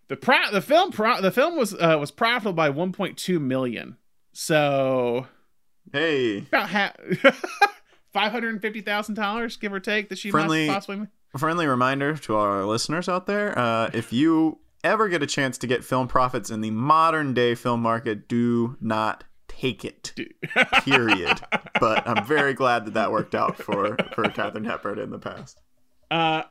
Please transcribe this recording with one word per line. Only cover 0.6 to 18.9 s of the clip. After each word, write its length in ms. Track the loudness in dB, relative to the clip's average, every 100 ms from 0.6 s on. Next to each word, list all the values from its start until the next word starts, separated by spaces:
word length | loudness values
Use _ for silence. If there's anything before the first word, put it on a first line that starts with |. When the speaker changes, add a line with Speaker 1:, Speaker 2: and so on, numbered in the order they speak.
Speaker 1:
film 300 | 4 4 4
pro-, 280 | 0 0 2
the 100 | 2
film 260 | 2 2 2
was, 160 | -2
uh, 240 | 2 4 4
was 120 | 0
profitable 420 | -2 0 0 -2
by 160 | 0 0
one 220 | 2 -4
point 260 | -2 -6 -4
two 220 | -2 0
million. 580 | 0 0 -2 -4 -10 -16 _ _ _
So 920 | -12 0 2 4 2 2 2 2 -2 -6 _ _ _ _ _ -8
Speaker 2:
Hey. 480 | -2 0 2 2 0
Speaker 1:
about 300 | 0 -2 0
ha-, 240 | 0 -2 -4 -6 2
<laughs> 880 | 2 2 -8 0 0 0 _ _ _
five 180 | -2 -2
hundred 300 | -2 -4 -4
fifty 200 | -6 -6
thousand 340 | -4 -4 -4 -4
dollars, 420 | -4 -4 -6 -6
give 160 | -8
or 60 | -6
take, 300 | -4 -4 -4
that 80 | -10
she 100 | -2
Speaker 2:
Friendly, 380 | 0 2 2 2
Speaker 1:
must 200 | 0 -4
possibly 200 | -10 -10 _ _ -4
Speaker 2:
friendly 280 | -2 0 2
reminder 480 | 2 2 2 -2 -4
to 200 | -2 0
our 280 | 2 0 0
listeners 440 | -2 -2 -4 -2
out 160 | -4 -2
there, 320 | -2 -2 0
uh, 320 | 0 0 0
if 200 | -2 -4
you 460 | 2 4 4 2 -2 _ _
ever 260 | 0 2 2
get 140 | 0
a 40 | -2
chance 300 | 0 -2 -2
to 100 | -2
get 160 | -2
film 240 | 0 -2 2
profits 420 | 2 2 0 -6
in 100 | -6
the 100 | -4
modern 600 | -2 2 4 4 2 0
day 220 | 2 2 2
film 260 | 0 0
market, 480 | 0 0 -2 -6 -2
do 480 | 0 2 2 0 -4
not 440 | -4